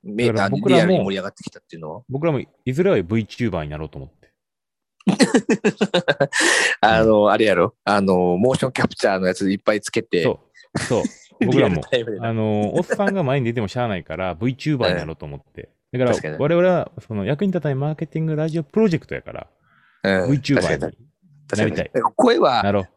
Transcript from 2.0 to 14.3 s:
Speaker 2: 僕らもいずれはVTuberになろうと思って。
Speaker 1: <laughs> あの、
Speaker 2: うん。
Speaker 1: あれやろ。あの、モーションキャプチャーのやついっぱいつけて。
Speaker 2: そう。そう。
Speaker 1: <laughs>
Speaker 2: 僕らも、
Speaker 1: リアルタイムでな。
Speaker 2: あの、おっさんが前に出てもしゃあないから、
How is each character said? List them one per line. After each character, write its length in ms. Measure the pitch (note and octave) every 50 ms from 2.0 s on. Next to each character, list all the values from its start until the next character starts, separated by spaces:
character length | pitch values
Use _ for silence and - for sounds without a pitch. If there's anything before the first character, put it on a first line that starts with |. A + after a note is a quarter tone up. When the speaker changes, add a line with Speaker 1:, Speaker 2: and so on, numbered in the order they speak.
| B2+ _
Speaker 2:
僕 180 | B2+ C#3 D3+
ら 60 | E3+
も 80 | D3+ A#2+
い 320 | - _ _ _ _ B2+
ず 120 | C3 C#3 F3+
れ 60 | G3
は 80 | F3+ A2+
VTuber 680 | F2+ E2 G#2+ A2+ A2 - - - A#2+ A2 F2+ E2+ D2+
に 60 | D2
な 80 | D#2 D2+
ろ 80 | D#2
う 20 | D2+
と 100 | - C#2+
思 80 | C2+
っ 40 | C#2
て。 80 | _ _ _ _ _ _ _ _ _ _ _ _ _ _ _ _ _ _ _ -
Speaker 1:
<laughs> 1200 | - - - - - A#3 - - A3+ - - G#3+ - - G#3+ - - F3+ - - C#3+ - C#3+ C3 - - D#4+ E4+ - - - - - -
あ 220 | - G#2+ A2+ A2
の、 220 | A2 A2 A2 G#2+ G#2
Speaker 2:
う 20 |
ん。 40 | G#2
Speaker 1:
あ 80 | G2 A2+
れ 80 | A2
や 80 | G#2+ F#2
ろ。 180 | F2 E2+ A2 _ _ _
あ 160 | - G#2 G2+
の、 360 | G2 F#2+ F#2+ F2+ F2+ F2+ F2+
モ 180 | F2+ G#2+ B2+ C3
ー 40 | -
シ 60 | -
ョ 40 | C3
ン 40 |
キ 100 | B2+ -
ャ 40 | -
プ 80 | - -
チ 140 | - - A2
ャ 80 | G2
ー 20 | F#2
の 80 | F#2+
や 80 | F#2 F#2
つ 160 | - G2+ F#2+
い 60 | G2
っ 20 | G2+
ぱ 160 | _ - G#2+
い 60 | G#2
つ 100 | - -
け 120 | - A#2
て。 200 | - _ - F2+
Speaker 2:
そ 180 | E2+ A#2 - - _ _ _ _ - _ _
う。 40 | -
そ 220 | - - B2+ G#2
う。 20 | D#2+ - - - - - - _
Speaker 1:
<laughs> 60 | A#3
Speaker 2:
僕 140 | - F#3 -
ら 80 | B2+ G#2+
も、 80 | F2+
Speaker 1:
リ 40 | D#2
ア 20 |
ル 60 | - -
タ 60 | -
イ 80 | B2 A2+
ム 60 | A#2
で 60 | G#2+ F#2+
な。 80 | A2+ A#2
Speaker 2:
あ 40 |
の、 420 | A2+ A2 A2 G#2+ G#2+ G#2 G#2 G#2 -
お 60 | E3
っ 20 |
さ 240 | F3+ - B3+ G#3 G3+
ん 80 | G3 G3
が 80 | G3
前 180 | E3+ B2+ C3+ C#3+
に 60 | B2
出 80 | A2+ A#2
て 60 | B2
も 80 | G#2+ G2
し 80 | -
ゃ 80 | B2+ B2
あ 40 | A#2
な 80 | G2+
い 80 | F2+ D#2
か 120 | - D#2+
ら、 200 | E2+ F#2 F#2